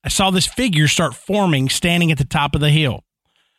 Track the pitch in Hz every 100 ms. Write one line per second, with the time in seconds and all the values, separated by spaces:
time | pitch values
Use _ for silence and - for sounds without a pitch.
0 | 139 - 190 185 - - 247 156 147 -
1 | 160 127 - 208 190 143 131 - 175 175
2 | 170 147 139 160 143 156 147 151 147 107
3 | - _ _ _ _